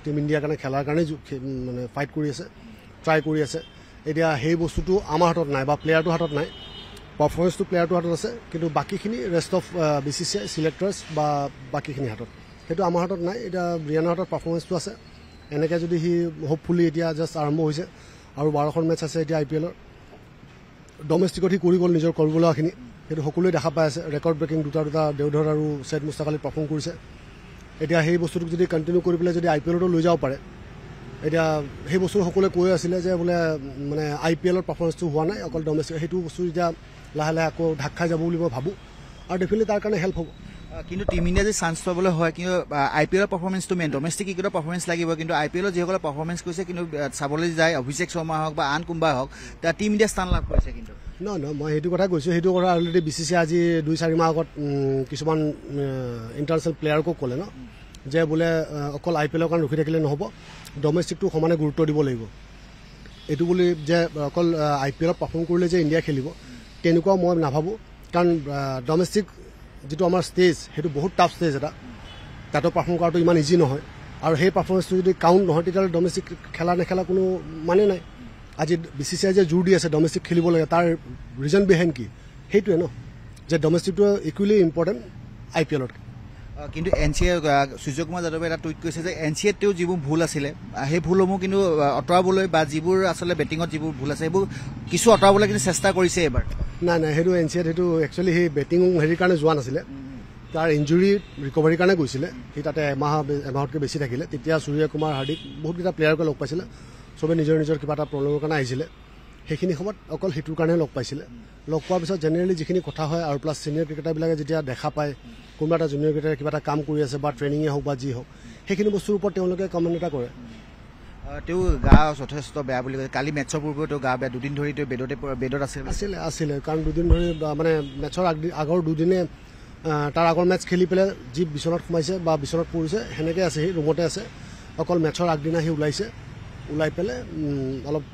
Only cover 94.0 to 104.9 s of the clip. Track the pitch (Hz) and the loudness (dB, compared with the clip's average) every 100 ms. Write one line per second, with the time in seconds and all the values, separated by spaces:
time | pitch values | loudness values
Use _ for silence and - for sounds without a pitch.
94 | 135 147 160 185 196 - - - - 175 | -4 -2 0 0 0 -4 -10 -10 -4 2
95 | 233 208 196 202 208 208 190 160 196 180 | 6 8 10 8 6 2 0 2 2 4
96 | 180 185 156 120 - - - - 175 170 | 2 4 2 2 -2 -2 -4 -2 2 2
97 | 156 151 175 180 156 175 165 165 175 165 | 2 2 4 4 2 0 0 2 2 2
98 | 143 - 196 170 170 143 139 175 180 175 | 0 0 2 4 2 0 0 4 4 4
99 | 156 165 180 170 156 151 123 139 - 139 | 4 4 4 4 4 2 0 -6 -6 -14
100 | 135 127 - - - 160 165 151 143 170 | -14 -14 -16 -18 -10 -2 2 2 4 4
101 | 196 202 - - 139 160 156 165 180 185 | 6 4 0 -10 -4 2 4 4 4 4
102 | 131 135 170 - - 147 147 151 147 135 | 2 -2 -4 -6 -12 -8 -4 -2 0 0
103 | 147 151 143 143 139 135 139 160 139 151 | 0 0 0 -2 -2 -4 -2 -2 -4 -2
104 | 135 123 170 143 147 160 147 147 151 | -4 -4 -6 -6 0 0 0 0 0